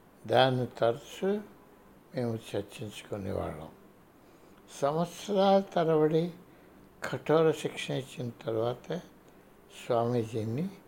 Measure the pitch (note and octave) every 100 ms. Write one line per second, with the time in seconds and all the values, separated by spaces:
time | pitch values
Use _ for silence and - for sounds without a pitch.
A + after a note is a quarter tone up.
0 | - - A2 A#2+ C3 B2+ A#2+ - A#2 C#3
1 | - - F#3+ G#3 G#3 - - - - -
2 | - C3 A#2+ A2+ - G#2 G2+ - G#2+ -
3 | - G#2+ F#2+ F#2 E2+ D#2 D#2+ - - -
4 | - - - - - - - - C#3 D#3+
5 | E3+ - - G3 G3 G3 G3 F3 D#3+ D#3
6 | D#3 D#3+ F3 - - - - - - -
7 | - C3 - D#3 D#3+ D3+ C#3 - - C#3+
8 | B2+ - A#2+ - - A2+ A#2 B2+ - E3+
9 | - - - - - - - - - A#2
10 | A#2 B2 A2 A#2 A2 B2 F#3+ -